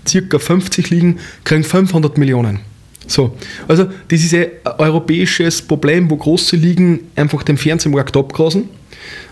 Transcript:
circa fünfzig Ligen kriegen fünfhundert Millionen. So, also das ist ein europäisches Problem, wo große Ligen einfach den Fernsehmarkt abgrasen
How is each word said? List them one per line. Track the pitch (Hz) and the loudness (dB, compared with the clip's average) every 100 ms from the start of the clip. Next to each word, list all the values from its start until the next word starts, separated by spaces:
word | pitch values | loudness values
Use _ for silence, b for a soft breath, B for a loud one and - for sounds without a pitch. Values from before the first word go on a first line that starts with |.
| - | -2
circa | 190 185 147 | 0 0 -2
fünfzig | - 180 180 - - | 2 0 0 -2 0
Ligen | 170 175 175 B B - | 2 2 0 B B -2
kriegen | 156 | 0
fünfhundert | 151 185 190 170 151 151 | 2 2 2 2 0 0
Millionen. | 139 123 113 101 - - - - - | 0 2 0 -4 -8 -20 -20 -20 -4
So, | - 123 B B B - | 0 0 B B B 0
also | 165 190 B - | 2 2 B -2
das | 165 | 0
ist | 165 175 | 2 2
ein | 170 - 123 - | 0 -4 -6 0
europäisches | 156 160 160 165 180 - 170 - | 0 0 0 0 0 0 0 -2
Problem, | - 151 143 175 170 | -2 0 2 2 2
wo | 147 | 0
große | 151 170 - 170 | 0 0 0 2
Ligen | 170 180 180 160 - - | 2 4 2 2 -2 -4
einfach | 147 143 | -2 -2
den | - 143 | -2 0
Fernsehmarkt | 151 165 151 139 135 139 | 0 0 0 -2 0 -2
abgrasen | 135 - 160 190 - - B B B B B | 0 0 0 0 -4 -10 B B B B B